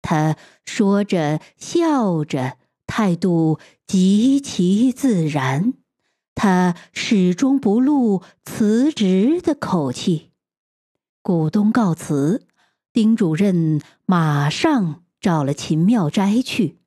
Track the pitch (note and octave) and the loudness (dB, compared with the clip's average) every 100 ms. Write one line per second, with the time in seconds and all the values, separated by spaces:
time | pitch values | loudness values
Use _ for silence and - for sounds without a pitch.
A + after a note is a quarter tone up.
0 | - D#3+ D#3 D3+ - _ - - G3+ G3+ | -2 -2 0 -4 -10 _ -16 -2 0 0
1 | G3+ F#3 D3+ D#3 - _ - E4+ E4 C#4+ | 0 -2 -2 -4 -6 _ -6 -2 0 0
2 | G#3+ E3+ D3 D3 B2+ - _ _ - - | 0 -2 -2 -4 -4 -8 _ _ -10 -2
3 | G#3 E3+ F#3+ E3+ D#3+ D#3 - _ _ F#3+ | 0 0 0 2 0 -2 -6 _ _ 2
4 | F#3 G3+ A#3+ C#4 C#4 - F3+ G3+ B3+ A#3+ | 4 4 2 0 -2 -2 0 2 0 0
5 | C4+ G3 D#3 C#3+ C3 C3+ G#3+ C4+ _ _ | 0 0 0 -2 -2 -2 -2 -4 _ _
6 | _ _ _ - G3+ F#3 F3+ E3+ - - | _ _ _ -2 2 2 2 -2 -10 -12
7 | - G#3 F3+ F3+ C4 C4+ A3 G#3+ B3+ D4 | -2 2 2 2 0 2 2 2 2 2
8 | A#3+ F#3+ - _ - - G#3 A3+ C#4 D4+ | 2 0 -4 _ -16 -2 0 2 0 0
9 | G3 F#3 A3+ E4+ E4+ C#4+ - F3+ C#3 B2 | 0 2 2 0 -2 -4 -2 -2 -2 -4
10 | - D#3+ - _ _ _ _ _ _ _ | -2 -4 -6 _ _ _ _ _ _ _
11 | _ _ - E3+ D#3 G#3 G#3 A3+ G#3 D#3+ | _ _ -4 -2 0 0 0 0 0 -2
12 | - D3 C#3+ A3+ _ _ _ _ _ - | -4 -2 -2 -2 _ _ _ _ _ 0
13 | A3 A3+ F#3+ D#3 G3+ F3+ E3 D3+ - _ | 0 2 0 0 0 0 0 -2 -4 _
14 | - F3+ D#3+ C#3+ D3 - E4 C#4 F3+ D3 | -2 0 2 0 -2 -2 0 0 -2 -6
15 | _ _ G3+ D#3+ C#3 D3 - D#3 F3 A#3+ | _ _ -2 0 -2 -4 -2 0 2 2
16 | D3+ F3 G3 A3 B3+ - F3 - | 0 0 0 0 -2 -2 -4 -4